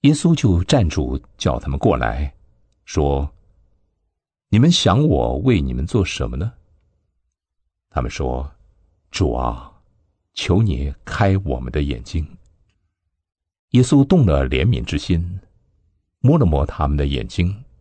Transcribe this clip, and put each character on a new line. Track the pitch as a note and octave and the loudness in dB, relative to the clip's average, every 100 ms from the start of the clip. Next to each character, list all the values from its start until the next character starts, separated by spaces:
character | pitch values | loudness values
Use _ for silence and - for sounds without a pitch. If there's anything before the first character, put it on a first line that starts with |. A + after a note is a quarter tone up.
耶 | C#3 | 4
稣 | D3+ E3+ | 2 2
就 | D#3+ A2 E2+ | 2 2 2
站 | F2 C#3+ F2 | 2 2 2
住， | - B1+ C2+ - _ | -2 -4 -6 -10 _
叫 | - B1 | -4 -4
他 | - | -6
们 | C#2 | -2
过 | A2+ B1+ | 0 0
来， | A1+ A#1 C#2+ _ _ _ _ _ | -2 -2 -6 _ _ _ _ _
说 | - - C#2+ C#2 C#2+ - _ _ _ _ _ _ _ _ _ _ _ | -6 -2 0 -2 -4 -10 _ _ _ _ _ _ _ _ _ _ _
：“你 | G#2 | 2
们 | D3 | 4
想 | F3 - G2+ | 4 2 2
我 | D#3 C#2+ A#1 C2 | 2 2 0 0
为 | B2+ G#2+ | 0 0
你 | C2 | 0
们 | B1 | -4
做 | D2+ G#2+ | -2 -2
什 | F2+ - A#1+ | -2 -4 -6
么 | B1+ | -4
呢？” | G#2 - _ _ _ _ _ _ _ _ _ _ _ _ _ | -6 -8 _ _ _ _ _ _ _ _ _ _ _ _ _
他 | D2 | -6
们 | B1 | -6
说 | - C2 B1 C#2 _ _ _ _ _ _ | -6 -6 -6 -8 _ _ _ _ _ _
：“主 | - D#2 | -4 -2
啊， | A#1 B1 A#1+ - _ _ _ _ _ _ | -2 -4 -6 -14 _ _ _ _ _ _
求 | - - F2+ | -10 0 2
你 | A2 B1+ C#2 - | 2 -2 -6 -10
开 | - - G2+ G2 | -12 -2 0 0
我 | F#2+ B1+ | -2 -6
们 | B1 | -4
的 | D2+ | -4
眼 | C#2+ A#1+ | -4 -6
睛。” | B1+ E2 D2 - _ _ _ _ _ _ _ _ _ _ _ _ _ | -8 -8 -8 -14 _ _ _ _ _ _ _ _ _ _ _ _ _
耶 | B2 | 2
稣 | B2 C#3+ C#3 | 4 4 6
动 | F#3 | 4
了 | G#2+ C#2 C2 | 4 2 0
怜 | C2 | 0
悯 | F#2+ C#2 | 0 0
之 | B1 C#2+ | -4 -6
心， | - F2 F2 F#2+ - _ _ _ _ _ _ _ | -2 -2 -2 -10 -14 _ _ _ _ _ _ _
摸 | B2 D#3+ | 2 4
了 | G2 | 2
摸 | C#2+ | 0
他 | D2 - C#2+ | -2 -2 -2
们 | C#2+ | 0
的 | |
眼 | C#2+ C#2 - | -2 -4 -6
睛 | - F2+ G2+ - _ | -2 -2 -4 -16 _